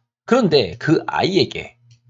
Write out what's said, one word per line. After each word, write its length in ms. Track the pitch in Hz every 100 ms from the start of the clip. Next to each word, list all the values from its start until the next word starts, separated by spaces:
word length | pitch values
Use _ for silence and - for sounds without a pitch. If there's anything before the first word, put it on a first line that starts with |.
| _ _
그런데 500 | - 254 190 147 92 117
그 260 | 147 160 -
아이에게 680 | 78 123 190 117 - - _ _ _